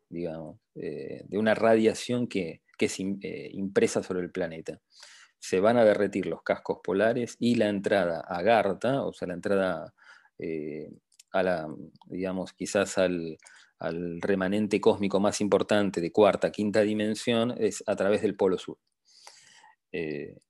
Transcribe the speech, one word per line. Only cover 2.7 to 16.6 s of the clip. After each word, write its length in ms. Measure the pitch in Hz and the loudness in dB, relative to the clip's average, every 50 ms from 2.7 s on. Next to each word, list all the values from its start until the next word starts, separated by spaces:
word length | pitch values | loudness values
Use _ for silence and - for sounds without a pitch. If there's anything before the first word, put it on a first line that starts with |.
| _ - | _ -4
que 80 | 113 | -2
es 140 | 101 - - | -2 -2 -2
im-, 180 | 95 95 98 98 | -4 -4 -4 -6
eh, 280 | 98 90 85 - - - | -8 -10 -10 -10 -12 -12
impresa 500 | - 95 98 95 98 - 113 110 - 110 | -10 -8 -8 -2 2 2 2 4 2 0
sobre 200 | 98 - 95 90 | -4 -2 -4 -4
el 100 | 90 85 | -4 -4
planeta. 500 | - 92 90 82 82 80 80 - 78 - _ _ _ - - - - - - _ _ _ | -4 -4 -4 -4 -6 -8 -10 -12 -12 -14 _ _ _ -20 -20 -20 -20 -20 -20 _ _ _
Se 200 | - - - 92 | -6 -2 2 4
van 160 | 95 110 117 | 4 6 6
a 80 | 120 117 | 8 8
derretir 420 | 107 101 90 101 95 - 101 90 | 6 6 6 4 0 0 -2 -2
los 160 | 85 80 - | -2 -4 -4
cascos 380 | - - 98 - - - 92 - | -2 -2 -2 -2 -2 -4 -6 -6
polares 540 | - - 95 98 104 113 117 123 120 113 - - | -4 -2 0 2 2 2 2 0 -2 -6 -4 -2
y 180 | - 117 120 | 0 2 4
la 120 | 117 110 104 | 4 4 2
entrada 540 | 104 98 101 104 107 98 90 87 82 80 | 0 0 0 2 2 2 2 2 0 -4
a 200 | - - 92 87 | -6 -6 -6 -2
Garta, 640 | 87 104 117 110 95 98 92 85 - 117 135 139 101 | 2 4 4 4 4 2 0 -2 -2 0 0 0 -2
o 80 | 90 | -4
sea, 160 | - - 92 87 | -6 -6 -8 -8
la 60 | 87 | -6
entrada, 600 | 87 87 101 101 98 95 92 87 80 82 80 - _ _ - - - _ _ _ - | -6 -2 0 0 2 2 0 0 -2 -6 -8 -12 _ _ -20 -20 -20 _ _ _ -10
eh, 520 | - 85 80 78 76 78 76 78 76 85 85 - _ _ _ - - _ | -8 -6 -6 -6 -6 -8 -8 -10 -12 -14 -16 -20 _ _ _ -20 -12 _
a 120 | - 95 92 | -2 0 0
la, 240 | 92 90 82 78 80 76 - - 80 - _ _ | 0 0 -2 -4 -8 -10 -12 -16 -18 -20 _ _
digamos, 480 | - - 90 92 92 92 95 90 - - | -12 -8 -6 -6 -4 -4 -6 -6 -8 -10
quizás 440 | - - - - 101 98 92 - - | -10 -8 -2 0 0 0 0 0 0
al, 400 | 92 90 90 87 82 82 80 - _ - - - - _ _ _ | 0 0 0 -2 -4 -6 -10 -12 _ -20 -20 -20 -20 _ _ _
al 420 | 85 82 82 85 87 87 85 85 | -6 -6 -4 -4 -6 -6 -6 -4
remanente 580 | 85 - 98 95 95 92 98 107 107 98 107 98 | -2 -2 0 0 0 0 0 0 0 0 0 2
cósmico 400 | - 113 104 98 101 98 95 95 | 4 4 2 4 2 0 0 2
más 220 | 101 104 101 - | 2 0 0 0
importante 580 | 104 101 98 95 - - 110 104 104 98 95 - | 0 2 2 2 2 2 2 2 2 0 0 -2
de 140 | 85 82 - | -4 0 4
cuarta, 360 | - 104 98 87 - - 87 | 6 6 6 6 4 0 -2
quinta 320 | - - | -2 -2